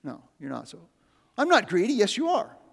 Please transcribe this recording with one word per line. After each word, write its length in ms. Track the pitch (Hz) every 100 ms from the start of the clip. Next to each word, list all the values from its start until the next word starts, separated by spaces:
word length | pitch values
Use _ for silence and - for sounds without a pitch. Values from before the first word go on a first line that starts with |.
No, 180 | 147 113 _ _
you're 120 | 139
not 180 | 123 117
so. 100 | 170 - _ _ _ _ -
"I'm 100 | 302
not 200 | 320 170
greedy." 260 | 175 214
Yes, 220 | 269 202 -
you 100 | 330
are. 260 | 330 - - _